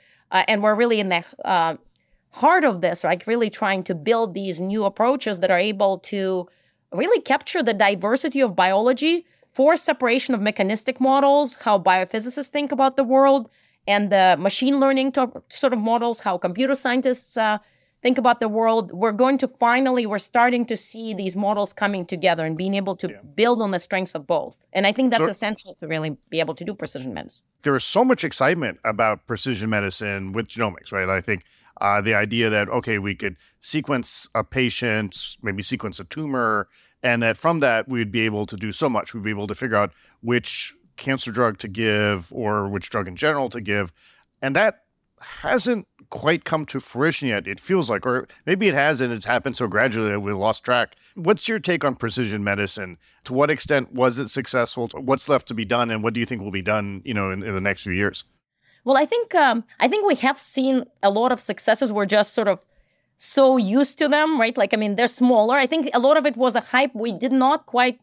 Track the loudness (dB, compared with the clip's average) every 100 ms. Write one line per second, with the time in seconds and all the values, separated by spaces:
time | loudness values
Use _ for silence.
0 | _ _ -2 0 2 2 2 4 2 2
1 | 0 -2 -4 -8 0 2 0 -2 _ _
2 | _ _ _ 2 4 6 4 2 0 0
3 | -2 -2 0 0 0 -2 -2 -2 -4 -2
4 | 0 0 0 -4 -6 -4 -4 -2 -2 0
5 | 0 0 -2 -2 2 2 2 2 0 0
6 | -4 -4 -2 -2 -6 _ _ _ _ -2
7 | 2 2 2 -2 -2 -2 0 2 2 2
8 | 0 0 0 0 2 2 2 4 2 2
9 | 0 0 -4 _ _ 2 4 4 2 0
10 | 2 0 0 -2 0 0 0 -2 -4 0
11 | 2 4 6 4 2 -2 0 2 4 2
12 | 2 -4 -6 -8 -6 -4 -2 2 2 2
13 | 2 6 6 4 0 _ _ _ 0 2
14 | 4 4 6 4 2 0 2 4 4 2
15 | 0 0 -2 -4 -14 -2 0 0 0 0
16 | 0 -2 -4 -2 -2 -2 -2 0 0 0
17 | 0 -2 -4 -2 0 -2 _ _ _ _
18 | 0 2 2 2 0 0 2 2 0 -2
19 | 0 2 2 2 -2 0 2 4 2 0
20 | -2 -4 0 4 4 2 -2 -4 -8 -10
21 | -8 -6 -4 -2 0 0 -2 -2 -2 -2
22 | -6 0 2 2 0 -2 -2 -2 -4 -4
23 | -8 -10 -8 0 2 2 0 -2 -4 -4
24 | -4 -6 -2 -2 -4 -12 _ 0 0 2
25 | 2 2 0 -2 -6 -8 -12 -14 -6 -4
26 | -4 -8 _ -4 -4 -6 -10 -10 -10 -10
27 | -10 -12 -12 -18 -20 _ -2 -2 0 2
28 | 4 2 -2 0 0 0 -2 -4 -4 0
29 | 0 0 -6 -6 -4 -4 -2 0 -2 -4
30 | -6 -6 -6 -6 -6 -4 -4 -4 -8 -4
31 | -2 -2 -2 -6 -8 _ _ -4 0 2
32 | 2 0 0 0 0 0 0 -2 -2 -4
33 | -4 -6 -8 -10 _ _ -8 -6 -2 -4
34 | -4 -12 -6 -6 -4 -2 -2 -2 -2 -2
35 | -4 -8 -14 -10 -8 -6 -6 -8 -8 -10
36 | -14 -10 -6 -2 0 0 -4 _ _ _
37 | -2 0 0 0 0 2 2 2 0 -4
38 | -2 0 0 -2 -6 -6 -8 -2 0 0
39 | -4 -6 -6 -4 -6 -6 -2 0 0 -4
40 | _ _ -2 -2 -2 -8 -10 -16 _ -10
41 | -4 -4 -4 0 0 0 -8 -2 0 2
42 | 2 0 -4 -6 -2 -2 -2 -6 -6 -6
43 | -6 -2 -2 0 -4 -6 -2 -2 -2 -8
44 | _ _ _ _ -2 2 2 0 _ _
45 | _ _ -20 -10 -2 -2 0 -4 -6 _
46 | -16 -6 -2 -2 -2 -6 -4 -10 -8 -2
47 | -2 -2 -2 -4 -6 -8 -2 -2 0 -2
48 | -2 -4 -6 -8 -2 0 2 2 2 2
49 | -2 -2 -2 -2 -2 -4 -2 0 0 0
50 | -2 -2 -4 -2 0 -2 0 0 0 _
51 | _ -4 0 0 -2 -4 -2 -2 -2 -2
52 | -4 -4 -4 -2 -2 -2 -4 -6 -12 -14
53 | _ _ -4 0 0 0 0 -2 0 0
54 | 0 0 -6 -8 -4 -2 -2 -4 -8 -6
55 | -2 -2 2 0 0 -6 -2 0 0 -2
56 | -2 -2 -4 -6 -8 -6 -2 -2 -2 -8
57 | -6 -4 -2 -4 -6 -4 -2 -4 -4 -2
58 | -2 -4 -14 _ _ _ _ _ 0 2
59 | 2 -2 0 2 4 2 -4 -2 0 2
60 | 0 2 0 -2 -4 -2 0 0 -2 _
61 | 0 2 0 0 -4 -4 0 0 0 0
62 | 2 2 2 0 0 -2 _ _ _ _
63 | _ -10 -2 4 6 6 4 2 2 0
64 | 2 2 2 2 0 2 0 0 0 0
65 | 0 4 4 6 4 2 2 0 0 2
66 | 4 4 2 0 0 0 0 0 0 -2
67 | -6 -4 0 2 2 2 0 0 0 0